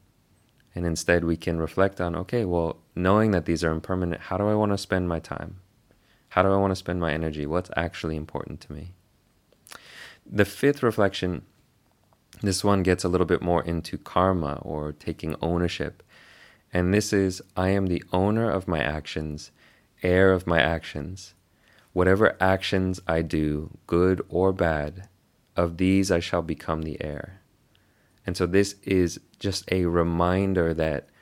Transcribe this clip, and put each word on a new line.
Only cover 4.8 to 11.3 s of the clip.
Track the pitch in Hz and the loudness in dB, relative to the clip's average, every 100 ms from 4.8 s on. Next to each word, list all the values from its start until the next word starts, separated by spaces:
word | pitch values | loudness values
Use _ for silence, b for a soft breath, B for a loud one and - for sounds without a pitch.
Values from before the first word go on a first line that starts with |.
| - 92 90 | -2 -2 -2
my | 85 | -4
time? | - - 85 95 _ _ _ b b b b | -6 -10 -12 -16 _ _ _ b b b b
How | - | 2
do | 95 | 4
I | 98 | 4
wanna | 98 95 | 2 0
spend | - 90 | -4 -2
my | 82 | -2
energy? | 76 80 76 73 | -2 -2 -4 -4
What's | 87 - - | -4 -4 -6
actually | 85 - 82 78 | -6 -6 -6 -6
important | 76 - - 76 | -6 -8 -10 -12
to | - | -14
me?" | 76 87 92 _ _ _ _ _ _ - B B B B B - | -14 -14 -18 _ _ _ _ _ _ -20 B B B B B -8
The | 104 98 | 0 0
fifth | - 139 143 | 2 0 2
reflection, | 120 107 98 - 90 | 0 2 0 0 -4